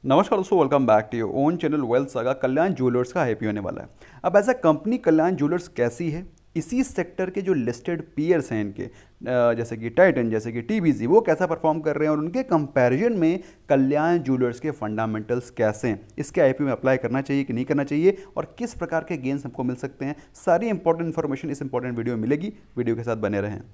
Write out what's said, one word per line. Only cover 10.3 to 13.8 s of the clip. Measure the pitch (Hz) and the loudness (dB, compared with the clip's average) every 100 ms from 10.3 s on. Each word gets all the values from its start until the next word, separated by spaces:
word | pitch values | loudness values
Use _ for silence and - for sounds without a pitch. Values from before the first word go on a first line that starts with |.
जैसे | 110 113 | 0 -2
कि | 117 | -6
टीवीजी, | 117 214 165 135 117 | -2 2 2 2 4
वो | 202 | 4
कैसा | 220 156 180 | 4 0 0
परफॉर्म | 160 160 156 | 0 0 0
कर | 151 147 | -2 0
रहे | 151 | 0
हैं | |
और | 151 | 0
उनके | 156 226 | -2 -4
कंपैरिजन | 262 165 143 135 123 131 233 | 0 0 0 2 2 4 0
में | 220 160 185 - - - | 2 2 0 -6 -20 0
कल्याण | 139 | 2